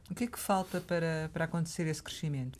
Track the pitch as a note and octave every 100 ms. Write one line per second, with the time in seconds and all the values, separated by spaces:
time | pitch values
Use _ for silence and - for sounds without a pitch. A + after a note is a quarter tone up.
0 | - F3+ A#3+ - - F#3+ F#3 F3+ F3 F3
1 | E3 D#3+ D#3+ - E3 E3+ E3 - D#3+ D3+
2 | - - D#3 C#3 B2+